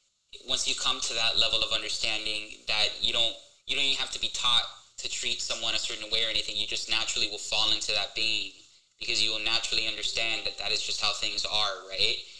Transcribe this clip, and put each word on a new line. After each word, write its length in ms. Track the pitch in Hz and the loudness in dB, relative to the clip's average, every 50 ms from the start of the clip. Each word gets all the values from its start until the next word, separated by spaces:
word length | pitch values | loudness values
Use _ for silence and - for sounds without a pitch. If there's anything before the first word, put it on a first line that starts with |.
| _ _ _ _ _ _ - - - - | _ _ _ _ _ _ -20 -14 -4 -2
once 200 | 131 - - 135 | -2 0 2 0
you 80 | 127 | 0
come 240 | - - 110 - 131 | 2 2 0 0 0
to 120 | - - 120 | 0 -2 0
that 240 | 117 113 113 110 113 | 2 2 4 6 6
level 220 | 113 110 113 110 | 6 6 4 2
of 140 | 110 110 110 | 2 2 0
understanding, 920 | 107 104 107 - - - 113 110 107 107 107 107 107 107 107 - - - - | 0 0 -2 -2 0 0 0 0 0 -2 -2 -4 -4 -6 -8 -12 -10 -6 -2
that 220 | 110 107 104 104 - - | 2 2 2 2 2 0
you 100 | - 117 | 0 0
don't, 220 | 117 117 117 113 - - - - - _ _ | 2 2 2 2 0 -4 -10 -20 -20 _ _
you 100 | - 131 | -4 -2
don't 100 | 139 139 | 0 2
even 120 | 139 135 131 | 2 2 0
have 140 | 127 - | -2 -4
to 100 | - - | -4 -4
be 80 | - 117 - | -4 -4 -2
taught 300 | - 123 120 120 - - - - - - - - - | 0 2 4 4 4 4 2 -4 -14 -18 -16 -12 -10
to 120 | - - | -8 -6
treat 320 | - - - 123 117 - | -6 -4 -2 -2 -2 -2
someone 340 | - - 120 113 117 113 110 | -2 -4 -4 -2 -2 -2 0
a 40 | 110 | 0
certain 300 | - - 117 107 107 107 | -2 -2 -4 -6 -4 -2
way 120 | 110 113 113 | 0 0 2
or 60 | 110 | 2
anything. 260 | 110 107 107 - 104 | 0 0 -2 -2 -2
You 120 | 104 104 - | -4 -4 -2
just 220 | 113 110 - - | -4 -4 -2 0
naturally 380 | 110 110 113 - - 120 113 104 | 0 0 0 0 0 0 0 0
will 80 | - 101 | -2 -4
fall 340 | - - 113 110 110 107 | -4 -2 0 2 4 4
into 200 | 110 104 - - | 2 2 2 0
that 240 | 107 101 98 - - | 0 0 0 -2 -2
being, 360 | 110 110 113 110 104 98 95 - - - - - - _ _ _ _ | -2 0 0 0 0 -2 -6 -10 -16 -20 -20 -20 -20 _ _ _ _
because 240 | 110 117 117 110 110 | -4 0 2 4 4
you 80 | 110 | 4
will 120 | 107 107 107 | 2 0 0
naturally 440 | 110 113 113 - - 117 113 110 110 | 0 0 0 0 0 0 0 0 0
understand 540 | 107 104 104 - - 113 113 113 110 107 104 | -2 -2 -2 -2 0 0 0 0 0 0 -2
that 120 | 101 - - | -4 -6 -4
that 140 | 101 104 | -2 -2
is 100 | 107 101 | 0 0
just 200 | - - - - | 0 -2 -2 0
how 120 | 110 104 101 | 0 0 0
things 320 | - 110 101 101 101 - | 0 -2 -2 -2 -2 -2
are, 420 | 98 101 107 107 101 95 92 95 95 | 0 0 2 2 0 -2 -4 -8 -6
right? 260 | 98 95 104 113 123 - - - - - | 0 2 2 2 2 -2 -6 -10 -16 -18